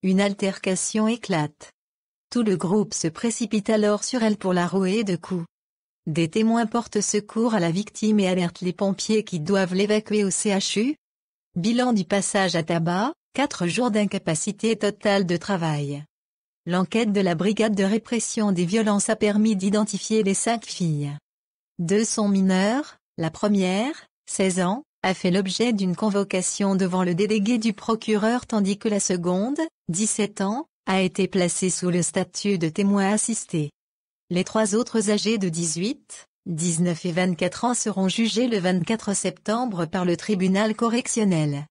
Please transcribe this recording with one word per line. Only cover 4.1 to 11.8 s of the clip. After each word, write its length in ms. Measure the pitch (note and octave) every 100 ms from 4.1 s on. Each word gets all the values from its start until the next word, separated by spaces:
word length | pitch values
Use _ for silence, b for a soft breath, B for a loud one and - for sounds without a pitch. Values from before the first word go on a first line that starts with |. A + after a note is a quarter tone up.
| B3+
elle 140 | A3 G#3
pour 160 | F#3+
la 160 | F3+ F3
rouer 340 | F#3 F#3+ G#3
de 140 | G#3 E3+
coups. 300 | - F#3 E3+ _ _ _ _ _ -
Des 220 | D#3 E3
témoins 380 | A3 A3 A#3 A3+
portent 340 | A#3 A3+ G#3+
secours 540 | G3+ G#3 G#3 A3+ A#3+
à 40 | A3
la 140 | E3+
victime 480 | E3+ G#3 - G#3+ G#3+
et 80 | F#3
alertent 320 | F#3 F3 -
les 120 | F3+
pompiers 520 | F3+ G3 F#3+ - G#3+
qui 160 | G#3+ F3+
doivent 340 | D3+ G3+ F#3
l'évacuer 480 | F#3 G#3 G#3+ G#3+ G#3+
au 80 | G3+
C 200 | - G#3+
H 280 | G3 - -
U. 160 | A#3 D#4 _ _ _ _ _ -
Bilan 360 | F3 A#3+